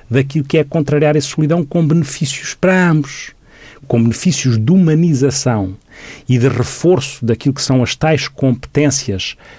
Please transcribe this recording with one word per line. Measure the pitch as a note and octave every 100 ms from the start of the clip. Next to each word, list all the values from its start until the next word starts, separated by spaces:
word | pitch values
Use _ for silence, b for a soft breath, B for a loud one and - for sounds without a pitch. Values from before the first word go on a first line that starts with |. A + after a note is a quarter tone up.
| B
daquilo | A#2 C3+ D#3+
que | C3+ D#3+
é |
contrariar | D3 E3 D#3 D3 D3+ D3+
a |
solidão | D3 - D3+ E3+
com | D3 F3 D#3
benefícios | E3 C3+ - C#3 - -
para | - F3+ F#3 F3
ambos, | D#3 C#3+ - - - B B B B -
com | A#2+
benefícios | A2+ A2+ F#3 - C3 A2+
de | A2+
humanização | F#3+ E3 D#3 F3 C3+ C#3 - C3 A2 F#2+ F#2+ _ B B B B
e | B2
de | C3
reforço | C#3 A#2 - E3+ F3+ - -
daquilo | A#2 A2+ C#3+
que | C#3
são | - B2+
as | A#2+
tais | - D#3 D3+ -
competências | - C3+ B2+ - D3 D3 - - F#2+ - - B